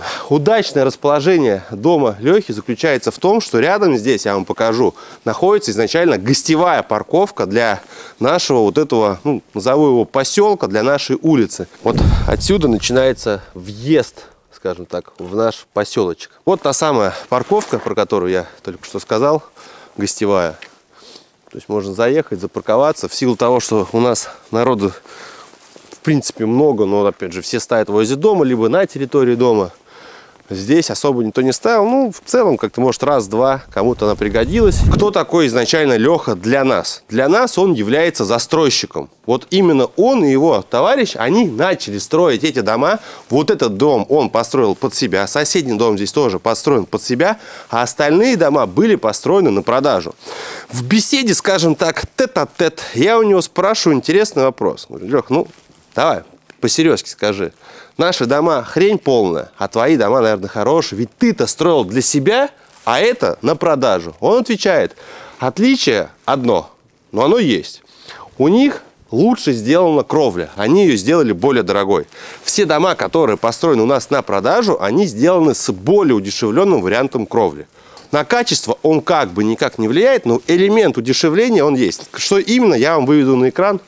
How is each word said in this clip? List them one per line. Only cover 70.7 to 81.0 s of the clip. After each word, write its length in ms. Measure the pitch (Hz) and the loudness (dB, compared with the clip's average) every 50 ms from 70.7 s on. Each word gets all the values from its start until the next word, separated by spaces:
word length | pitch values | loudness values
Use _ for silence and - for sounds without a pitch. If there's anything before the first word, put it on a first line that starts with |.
| 165 202 202 | 4 4 4
её 100 | 165 123 | 4 2
сделали 380 | 98 90 123 165 170 139 110 101 | 2 0 0 2 2 2 2 0
более 300 | 85 127 143 135 117 98 | 0 0 2 2 2 0
дорогой. 440 | 90 98 101 98 95 101 80 71 - - - - - - - | 0 0 0 2 2 0 0 -2 -4 -12 -20 -20 -20 -20 -12
Все 220 | - - - 208 202 | -8 -4 -2 0 0
дома, 320 | 156 156 151 180 185 156 | 2 2 2 2 0 0
которые 400 | - - - - 165 156 113 104 | -2 -4 -2 0 2 2 2 0
построены 480 | - - 117 123 - - 165 139 113 110 | 0 -2 -2 -2 0 0 0 2 2 2
у 40 | 123 | 2
нас 220 | 139 127 - - | 2 0 0 -2
на 120 | 143 131 | -2 -2
продажу, 560 | - - 98 98 98 131 180 240 233 202 - - | -2 -2 -2 -2 0 0 0 2 2 0 0 0
они 260 | 95 101 120 180 208 | -2 0 0 0 0
сделаны 480 | 160 104 110 139 175 185 175 160 147 113 | -2 0 0 2 2 4 4 2 2 0
с 160 | - - - | 0 -4 -6
более 460 | 104 92 95 147 196 208 190 143 120 | -6 -4 0 2 2 4 4 4 2
удешевлённым 640 | 104 95 101 - - 120 104 110 160 196 202 175 113 | 0 0 -4 -6 -4 -4 0 2 2 2 2 2 2
вариантом 440 | 90 92 104 120 135 135 - 120 104 | 0 0 0 0 0 -2 -4 -6 -6
кровли». 420 | - - 117 104 85 73 73 71 - _ - - - - - - - | -2 0 0 0 0 -2 -6 -14 -20 _ -20 -20 -20 -20 -20 -10 -4
На 140 | - 147 139 | -4 -2 -2
качество 520 | - 240 240 240 - - - - 110 120 - | 0 0 0 0 -2 -4 -4 -2 -4 -4 -2
он 200 | - 156 160 151 | 0 0 0 0
как 300 | - - 175 151 131 92 | 0 0 0 0 0 -2
бы 120 | 87 98 104 | -2 -2 -2
никак 340 | 107 113 - 147 123 - - | -2 0 -2 -2 -4 -2 -2
не 100 | 110 110 | -2 0
влияет, 380 | 127 175 226 262 269 220 - | 0 2 2 2 2 2 0
но 160 | - 151 127 - - | 0 -2 -2 0 0
элемент 500 | 170 180 190 202 214 226 202 156 - | 2 2 2 2 4 4 2 2 0
удешевления 640 | 127 | -2